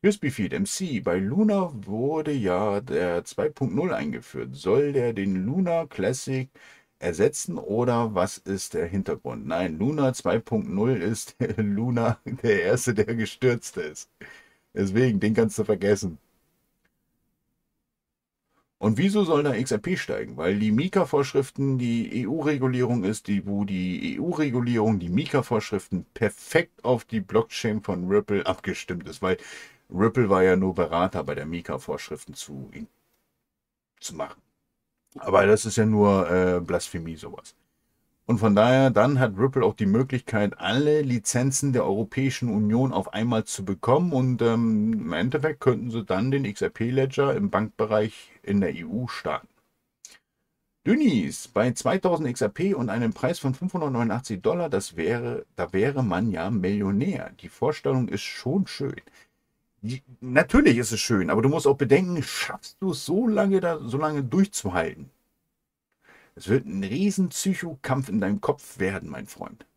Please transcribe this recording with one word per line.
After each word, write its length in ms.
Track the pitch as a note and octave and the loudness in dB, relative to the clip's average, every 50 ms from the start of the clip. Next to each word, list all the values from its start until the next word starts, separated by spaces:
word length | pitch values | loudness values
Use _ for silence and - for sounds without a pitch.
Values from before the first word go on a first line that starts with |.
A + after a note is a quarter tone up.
Crispy 300 | - G3 G#3 - - C#3+ | 4 2 2 2 -2 -6
Feed, 220 | - - G#2 F2 - | -2 -2 -2 -2 0
M 120 | - G3 | -2 -2
C, 340 | G3 - - F#3+ F3+ C#3 G#2 | -2 -4 -6 -4 -4 -4 -2
bei 200 | - - E2+ F2+ | 0 0 0 0
Luna 520 | F#3+ G3 C3 F3+ A3 G#3+ G#3 G3 F#3 F3 D3 A#2 G2 | 0 0 2 2 2 2 2 2 0 -2 -6 -10 -10
wurde 460 | F#2+ G2 A2 B2 C#3 D#3 D#3 D#3 D3+ | -8 -4 -2 -2 -2 -2 -2 -2 -2
ja 500 | D3 C#3 A2 F#2+ F2+ F2+ G#2 G#2+ G2+ G2+ | -2 0 0 0 0 2 0 0 0 -2
der 420 | G2+ B2+ - - F2+ F2+ E2+ F2 F2 | -4 -2 -2 -2 0 0 -2 -2 -4
zwei 260 | - - - G2+ - | -6 -6 -4 -4 -4
Punkt 260 | - - C#3 A#2+ - | -2 -2 -4 -2 -2
null 180 | B2+ D#3+ F#3 D3+ | -2 -2 -2 -2
eingeführt. 640 | - - - - A#1 - - - C2 A#1+ B1+ C2 | -4 -4 -6 -8 -8 -12 -12 -10 -10 -10 -10 -10
Soll 380 | C#2 D2 F2+ G2+ C3 D3 C#3+ C#3 | -8 -2 0 2 2 2 2 0
der 200 | C#3 B2 A#2+ A2+ | 0 0 0 -2
den 320 | G2+ G2 G2 F#2+ F#2 F#2 | -2 -2 -2 -2 -2 -2
Luna 400 | G#2+ C#3 F#3 F#3+ F3 E3+ E3 E3 | -2 -2 -2 0 0 0 -2 -2
Classic 640 | - - - F#2 G2 B2+ C3 - - C3+ C3 C3 C3 _ - - - - - _ _ _ _ | -6 -6 -4 -2 -2 -2 -2 -4 -6 -4 -4 -6 -6 _ -20 -20 -20 -20 -20 _ _ _ _
ersetzen 560 | - - E3+ D#2 G#3 - - - - - E3+ D#3+ | -6 -6 -2 2 2 2 2 0 -8 -8 -8 -10
oder 560 | - - G2 A2+ A#2+ A#2+ A#2+ A#2 A#2 A2+ G#2+ | -6 -4 -2 0 0 2 2 0 0 0 0
was 240 | F#2 F2 G2+ - - | 0 -2 -2 -4 -10
ist 360 | _ - G2 F#2+ - - - | _ -6 -6 -6 -6 -6 -4
der 120 | D#2 E2 | -4 -4
Hintergrund? 600 | E2+ F2 G2+ F#2+ - D#2 B1+ _ C2 B1 A1+ G#1 B1+ | -2 -2 -4 -4 -4 -6 -6 _ -10 -10 -10 -8 -6
Nein, 320 | D#2+ E2+ F#2 F2+ D#2+ D#2 | -4 -2 -2 -2 -2 -2
Luna 340 | G2 B2+ D#3 D3+ C#3+ C3 B2+ | -2 -2 0 0 0 0 0
zwei 240 | - - F#2+ F2+ A2+ | -2 -2 -2 -2 -2
Punkt 320 | - - - G#2+ F#2+ - | -2 -2 -2 -2 -2 -2
null 280 | D#2 F#2+ G#2+ B2 C3 G#2+ | -2 0 0 0 0 0
ist 400 | E2+ G2 A#2 - - - - _ B2+ A2 | 0 -2 -4 -4 -6 -14 -6 _ -4 -4
<laughs> 80 | G#2 | -2
Luna 640 | - A2 G#2 G2+ G2+ A2+ B2 A#2+ A#2+ A#2 A2+ A2 - _ | -2 -2 0 0 0 0 0 0 0 0 0 0 -2 _
der 360 | - B2 C3 - A#2+ G#2 G2 E2+ | -10 -10 -4 2 2 2 2 4
Erste, 300 | F#2 A2 C3 - - A2+ | 2 2 0 2 0 0
der 220 | G2 G#2 - A#2 | 0 0 0 0
gestürzt 600 | A#2 A2 G2+ - - - B2+ A#2+ A2+ - - - F#2+ | -4 -4 -6 -6 0 0 0 0 0 -4 -10 -10 -8
ist. 320 | E2+ D2+ D#2 - - _ _ _ - - - - - _ _ _ _ _ _ | -8 -8 -10 -14 -20 _ _ _ -20 -20 -20 -20 -20 _ _ _ _ _ _
Deswegen, 480 | - G2+ G2 F#2+ A2+ C3 B2+ A2 G2 | -4 -2 0 2 2 2 4 2 2
den 120 | G2 G#2 A2 | 2 2 2
kannst 240 | - - A3+ - - | 2 2 2 2 -4
du 60 | A2 | 0
vergessen. 540 | - G#2+ F#2+ G2 G2 - G3 - F#2 D#2+ - _ _ _ _ _ _ _ _ _ _ _ _ _ _ _ _ _ _ _ _ _ _ _ _ _ _ _ _ _ _ _ _ _ _ _ _ _ _ _ _ _ _ _ _ _ _ _ _ _ _ _ _ | 0 0 0 2 2 2 2 0 -8 -10 -10 _ _ _ _ _ _ _ _ _ _ _ _ _ _ _ _ _ _ _ _ _ _ _ _ _ _ _ _ _ _ _ _ _ _ _ _ _ _ _ _ _ _ _ _ _ _ _ _ _ _ _ _
Und 180 | - G#2+ A2 G2+ | 0 0 2 4
wieso 260 | E3 G3 G3 G#3+ G3+ | 2 2 4 4 2
soll 200 | D#3+ E3 D3 D3 | 4 4 2 4
da 100 | D3 B2+ | 2 0
X 180 | G2+ B3 C3+ | 0 0 0
R 60 | B2 G#2 | -2 -2
P 180 | - F3 F#3 | 0 -2 -2
steigen? 400 | - - - - - A1+ A1+ - | -2 -2 -4 -4 -6 -6 -8 -8
Weil 240 | - D#2 F2 - G#3 | -4 0 0 2 2
die 140 | G#2+ G#2+ G#2+ | 2 2 4
Mika-Vorschriften 1040 | A2+ D3+ F#3+ - G3 F3 - - C#3+ C#3 C3+ - C#3+ C3+ - - - C#3 C#3 C3+ B2+ | 2 2 2 2 2 2 2 2 0 0 2 2 0 0 0 -2 -2 0 0 0 0
die 440 | B2 A#2+ A#2 A#2 A2+ - - - | 0 0 0 0 -2 -2 -2 -4
E-U-Regulierung 840 | B2 G2 C3+ E3 D3 D3 D3+ C#3 B2+ C3 B2+ B2 B2 - A#2+ A#2+ F#2+ | -2 -2 -2 -2 0 0 0 2 0 0 2 2 0 2 2 0 0
ist, 220 | F#2+ A2 - _ - | -2 -2 -4 _ -2
die, 180 | G#2 G2+ F2+ | -2 -2 -2
wo 180 | G2+ G2+ G2+ G#2 | -2 -2 -2 -2
die 520 | F#2+ F#2+ F#2 F#2 F2+ F2+ - - D#2+ - | -2 -2 -2 -2 -2 -4 -4 -4 -6 -4
E-U-Regulierung, 840 | - A#2 E3+ F3 D3+ D#3 C#3+ A#2 B2+ B2 A#2+ A#2+ A2+ G#2+ A2 A2 G2 | -4 -4 -4 -2 0 0 0 0 0 0 0 2 2 2 2 2 0
die 80 | E2+ F2 | 0 0
Mika-Vorschriften 1000 | F2 G#2+ D#3+ - - C#3 - - A#2+ A2 - - - G2 - - - F2+ F2 _ _ | 0 0 -2 0 0 -2 0 0 -2 -2 -2 -2 -4 -6 -4 -4 -6 -6 -6 _ _
perfekt 680 | - A#2 G#2 - - - - - D#3+ E3+ - _ _ _ | -2 -2 -2 -2 -4 -16 -2 0 0 0 0 _ _ _
auf 220 | A#2 B2+ A2+ - | 0 0 0 -2
die 160 | _ - A2+ | _ -6 -6
Blockchain 600 | G2 F#2 - G#2+ A3+ - - - - A#2 G#2 A2 | -6 0 0 0 0 0 -6 -6 -4 -2 -2 -2
von 280 | - - G2 F2 F2+ F2+ | -4 -4 -4 -4 -2 2
Ripple 360 | G2 G#2 G#2 - G#2 G2+ E2+ | 2 2 2 2 -2 -2 0
abgestimmt 640 | - F#2 - - - F2 - - - F2+ F2 E2 - | -2 -4 -4 -4 -6 -6 -6 -6 -8 -8 -8 -8 -12
ist, 140 | D#2+ - | -12 -6
weil 160 | - F#2 F#2 - - - - - - - - _ _ _ | -2 -2 -2 -2 -4 -18 -18 -18 -20 -20 -20 _ _ _
Ripple 400 | - F2+ G2+ A2+ - B2+ A#2+ G2+ | -2 2 2 2 4 2 4 4
war 140 | G2 F#2 F#2 | 6 6 6
ja 140 | F#2 F#2 F#2 | 6 6 4
nur 180 | F#2 F#2+ F2+ | 4 0 2
Berater 480 | F#2+ F2+ D#2 D#2+ E2+ F2 F#2+ - F2+ D#2 | 0 -2 0 2 0 0 0 0 -4 -6
bei 100 | C#2 D2+ | -6 -6
der 120 | C#2 C#2 | -8 -6
Mika-Vorschriften 880 | D#2 E2 E2+ E2+ - D2 C2 - - D2+ C#2+ - - - C#2+ - - C#2+ | -8 -8 -8 -8 -8 -8 -8 -6 -8 -10 -10 -8 -10 -12 -14 -14 -16 -16
zu, 360 | - - - D2 C2+ C2+ - - D2 - - _ _ _ _ _ _ _ _ _ _ _ _ _ _ _ _ _ _ _ _ _ _ | -16 -16 -14 -14 -16 -16 -16 -14 -16 -16 -16 _ _ _ _ _ _ _ _ _ _ _ _ _ _ _ _ _ _ _ _ _ _
zu 140 | - - F2+ | -16 -16 -10
machen. 260 | D#2 C#2+ - - _ _ _ _ _ _ _ _ _ _ _ _ _ _ _ _ - | -10 -12 -12 -12 _ _ _ _ _ _ _ _ _ _ _ _ _ _ _ _ -12
Aber 300 | - - - G2 G2 G2 | -4 2 4 4 6 6
das 180 | G#2+ G#2+ - | 6 4 4
ist 100 | A2+ G#2 | -2 0
ja 120 | - A2 G#2+ | 2 2 4
nur, 420 | A2 G#2 G#2 G2+ G2 G2 F#2 D#2+ | 6 6 6 6 6 6 4 4
äh, 320 | F2 F#2 F#2 F#2 F2+ F2 | 4 4 4 4 2 0
Blasphemie, 540 | F2 E2 F2+ E2+ - - - F2 D#2+ E2 E2 | 0 0 -2 -2 -2 -4 -10 -10 -8 -8 -10
sowas. 400 | D#2 - E2+ - - - - - _ _ _ _ _ _ _ _ _ _ _ _ _ _ - | -12 -12 -16 -16 -16 -18 -20 -20 _ _ _ _ _ _ _ _ _ _ _ _ _ _ 0
Und 100 | A#2+ A2 | 0 4
von 160 | G#2 A2+ G2+ | 4 6 6
daher, 380 | G2+ G#2+ A#2+ B2+ C3 C3+ C3+ | 6 6 8 8 6 6 6
dann 280 | A2+ G#2 G#2+ C3 C#3+ C3 | 6 6 4 4 4 2
hat 200 | C3 A#2 G2 F#2 | 2 2 2 0
Ripple 260 | A2+ C3+ C3 C3+ A2+ | 0 0 2 2 2
auch 80 | A#2 G#2+ | 2 2
die 140 | - A2 G2 | 2 0 2
Möglichkeit, 720 | G2 A2+ C3 C3 - B2+ - - - A2 G#2 G2+ F#2+ - | 4 2 2 0 -2 -6 -6 -2 0 2 2 0 0 -4
alle 420 | E2+ F#2 G#2+ C3 D3 D3+ D3+ D3+ | -4 -2 0 2 2 4 2 2
Lizenzen 720 | D3 C3+ B2 A#2 - - - B2 B2+ C#3 C3+ - - C#3+ C3 | 2 2 0 -2 -2 -2 -2 0 0 0 0 0 -2 0 0
der 100 | B2 G2 | 0 0
Europäischen 640 | D2+ G2 G#2 A2+ - - - C3+ C3+ B2+ - - A#2+ | 0 0 -2 -2 -4 -2 -2 -2 -2 -2 -2 -2 0
Union 460 | G#2+ G#2 G#2+ G#2 A2 A#2 C3 C3+ A#2+ | 0 2 2 2 4 2 2 2 0
auf 180 | F2 G2 - | -2 -4 -4
einmal 320 | - G2+ A2 A#2+ A#2+ A2 G#2+ | -4 -2 -2 0 0 0 -2
zu 220 | - - - G2+ | -2 -8 -10 -6
bekommen. 480 | F#2 G2 - - - B2 D3 F3 F3+ D#3 | -6 -6 -4 2 4 4 4 4 2 2
Und, 300 | C3 B2+ C3 B2+ A2+ A#2 | 2 2 2 2 2 2
ähm, 500 | A#2 A#2 A2+ A#2 A2+ A2 G#2+ G#2 A2 A2+ | 2 4 4 2 2 2 2 2 2 0
im 200 | G#2+ - D#2 E2+ | -2 -2 -4 -2
Endeffekt 480 | D#2 - C#3 B2 D3 C3 D#3 D3+ - | -2 -2 0 0 0 -2 -2 -4 0
könnten 280 | - C3 B2 G#2 A2 B2 | 0 0 0 2 -2 -6
sie 140 | A2+ A#2 G#2 | -6 -6 -4
dann 260 | - F#2+ F#2 A2 C3 | -2 -2 0 0 0
den 160 | C3+ C#3 C#3 | 0 0 -2
X-R-P-Ledger 880 | G2+ G2+ - G2 F2 - - A2+ A#2 B2 C3+ C3 C3+ C3+ - C#3 C#3 - | -2 -4 -2 -4 -4 -2 -2 -2 0 2 0 0 0 2 0 0 2 2
im 140 | - G2+ G2 | 0 0 0
Bankbereich 840 | - G2 A2 G#2+ - _ A2+ G#2+ A2 G#2+ G#2+ A2+ - - - - - _ _ | 0 0 -2 -2 -2 _ -2 2 2 2 2 0 -4 -10 -20 -20 -20 _ _
in 180 | - G2+ G2+ | 0 0 2
der 140 | G2 E2+ - | 2 0 -2
E 80 | - E2+ | -4 -8
U 240 | D#2 F2 A2 B2 A#2 | -6 -6 -6 -6 -6
starten. 400 | - - - E2+ D2 - - - _ _ _ _ _ _ _ _ _ _ _ - - _ _ _ _ _ _ _ _ _ _ _ _ _ _ | -8 -8 -6 -6 -6 -6 -8 -12 _ _ _ _ _ _ _ _ _ _ _ -20 -20 _ _ _ _ _ _ _ _ _ _ _ _ _ _
Dünnis, 600 | - G#3+ D4 D#4 B3 D#3+ A2+ E2+ C#2+ - - - - | 2 2 4 4 4 4 4 0 0 -6 -10 -14 -6
bei 240 | _ G2 A2 B2+ | _ 0 0 0
zweitausend 580 | A#2+ - - B2+ E3+ G3 - F#3 F3 D3+ D#3 B2+ | 0 -2 -2 0 0 2 2 0 0 0 -2 -4
X 120 | B2 - | -2 -2
R 80 | A#2 G2+ | -2 -4
P 260 | - - E3+ G3 G3 | -2 -2 -2 0 0
und 140 | C#3 B2 A#2+ | 0 -2 -2
einem 220 | G2 A#2 A#2+ A2+ - | -2 0 0 -2 -2
Preis 260 | - - D#3 E3+ - | -2 -2 -4 -4 -2
von 160 | - C#3 B2+ | -2 -4 -4
fünfhundertneunundachtzig 880 | - - F#3 - F#3 D#3+ D3 C3 A#2 A#2+ A2+ G#2 A#2+ B2+ - A2 F2+ - | -2 -4 -4 -4 -2 -4 -2 0 0 0 0 -2 -4 -4 -6 -8 -2 0
Dollar, 260 | G#2+ D#3 F3 F3 D#3+ | 0 0 0 -2 -2
das 260 | - F#2+ G2 - E2+ | -2 -2 -4 -4 -6
wäre, 520 | E2 E2 E2+ A#2 A#2+ A#2+ A#2+ A#2+ - - _ _ | -4 -2 -2 -2 -2 -2 -4 -6 -6 -10 _ _
da 180 | - F2+ E2+ - | -8 -8 -2 0
wäre 300 | F#2+ G#2+ C3+ C#3 C#3 B2+ | 0 0 2 2 0 0
man 260 | G#2+ F2 F2 G#2+ A#2 | 0 2 0 0 0
ja 200 | G2 D#2+ E2 F#2+ | -2 -2 -2 -2
Millionär. 800 | A#2+ G#2 F2+ F#2 G2+ G#2 - F#2+ G2 G2 C3 F#3 F#3 C3 - - - _ | -2 0 0 0 0 0 0 0 2 2 0 0 -2 -4 -6 -10 -14 _
Die 80 | - F2 | -20 -20
Vorstellung 580 | - - - C3 D3+ - - C#3 C3+ C3 B2+ G2 | -8 -2 -2 -2 -2 -2 -2 0 0 0 0 -2
ist 120 | - G2+ | -4 -6
schon 460 | - - - - - A#2+ C#3+ G3+ F#3+ - | -6 -8 -12 -8 -6 -2 0 0 -2 -2
schön. 340 | - - - C3 - - _ - _ _ - _ _ _ _ _ _ _ _ _ _ _ | -4 -8 -6 -6 -6 -10 _ -20 _ _ -20 _ _ _ _ _ _ _ _ _ _ _
Die, 220 | - G#2+ B2+ C3 _ _ B2+ _ | -10 -8 -8 -8 _ _ -20 _
natürlich 580 | - B2+ B2+ C#3 E3+ - - B3+ D4 - C3+ A#2 | -10 0 2 2 2 6 4 6 6 6 6 4
ist 140 | A#2+ - | 2 -2
es 80 | A#2 G#2+ | -4 -4
schön, 300 | - - A#2 G2+ F2+ D2+ | 0 2 2 2 4 2
aber 120 | D2+ G#2 | 2 4
du 60 | A2+ C3+ | 4 4
musst 180 | D3 E3 C#3+ | 2 4 4
auch 120 | C#3 C#3 C#3 | 4 4 4
bedenken, 440 | C#3+ B2 C3+ E3 F#3 F3+ F3 E3 | 4 4 4 4 4 2 -2 -4
schaffst 540 | C3+ - - - - - - - - - - _ | -4 -6 -6 -6 -6 -6 -8 -12 -14 -18 -14 _
du 100 | - F#3+ | -4 -4
es 140 | E3 C3+ - | -4 -4 -4
so 220 | - D#3+ G3 B3 A#3 | -2 0 0 2 2
lange 340 | G#3+ G3+ G3+ G3 G3 F#3+ | 2 2 2 4 2 2
da, 180 | F3 F3 E3 D3+ | 2 0 -2 -2
so 180 | C#3+ B2 A2+ C#3 | -4 -4 -2 -2
lange 260 | D#3 D#3 D3+ D3 C#3 | -2 0 -2 -2 -4
durchzuhalten? 840 | A#2+ G#2+ F3+ G3 G3 - - - G2+ F2 F2+ D#2+ D#2+ - - D2 C2 _ _ _ _ _ _ _ _ _ _ _ _ _ _ _ _ _ _ _ _ - - _ _ _ | 0 4 2 2 2 2 -6 -6 -2 -2 -2 -2 -2 -4 -10 -16 -20 _ _ _ _ _ _ _ _ _ _ _ _ _ _ _ _ _ _ _ _ -20 -20 _ _ _
Es 140 | - - F#2 | -18 -2 0
wird 160 | G#2+ C3+ - | 0 0 0
ein 180 | - E2 G2 G2 | -2 -6 -4 -4
riesen 460 | F#2+ G#2 D3 F#3+ G#3 G3 - F#3+ F3 | -4 -2 0 0 0 2 0 -2 -2
Psychokampf 800 | - - - F#3+ F#3+ - - E3+ D3+ - _ - C3+ C3 C3+ - | -2 -4 -2 -2 -2 -2 -4 -10 -10 -10 _ -2 -2 -2 -2 -2
in 100 | G3 G#3+ | -2 -2
deinem 220 | G3 F#3 - G2+ | 0 0 -2 -2
Kopf 380 | - - - - - - - - | 0 -2 -4 -4 -4 -20 -8 -4
werden, 300 | - F#2 G2 F#2 - D#2 | -4 -2 -2 -4 -8 -10
mein 180 | D2 C2 - - | -12 -12 -14 -16
Freund. 380 | - - - - - - - _ _ | -14 -16 -16 -16 -16 -18 -20 _ _